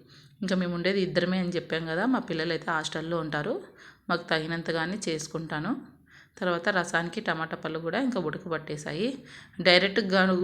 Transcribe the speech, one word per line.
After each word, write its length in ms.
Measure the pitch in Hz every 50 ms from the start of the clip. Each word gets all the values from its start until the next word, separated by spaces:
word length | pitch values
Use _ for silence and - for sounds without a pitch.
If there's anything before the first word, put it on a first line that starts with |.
| - - - - - - - - 202
ఇంకా 120 | 185 190 180
మేము 140 | 180 175 175 170
ఉండేది 220 | 175 185 196 202 185
ఇద్దరమే 320 | 175 151 180 175 180 185 190 180
అని 100 | 175 175
చెప్పాం 260 | 165 165 - 165 160 165 160
కదా, 120 | 160 170 202 254 262
మా 40 | 220 - -
పిల్లలు 220 | 170 160 160 170 165
అయితే 140 | 156 156 180 165
హాస్టల్లో 420 | 156 156 - - 165 156 160 175 165 160
ఉంటారు. 300 | 156 151 151 151 196 285 403 - - - - - - - _ _ -
మాకు 160 | 180 170 - -
తగినంతగానే 640 | 170 160 156 160 170 170 165 - 160 165 160 170 196 - -
చేసుకుంటాను. 640 | 180 160 156 151 - - 160 165 160 165 151 156 202 277 359 - - - - - _ - - - _ _ -
తర్వాత 260 | 190 180 175 170 170 202 202 185
రసానికి 420 | 170 175 - 165 170 175 - 220 220 -
టమాటా 280 | 165 160 160 160 175 - -
పళ్ళు 160 | 160 160 160 165
కూడా 120 | 165 165 226 277
ఇంకా 140 | 254 233 190 170 156
ఉడకబట్టేశాయి. 800 | 147 - - 175 160 151 151 - 151 151 - 151 147 160 214 254 - - - - - - - - - - 175
డైరెక్ట్గా 580 | 180 175 180 185 196 196 233 214 190 185 196 185 185 185 180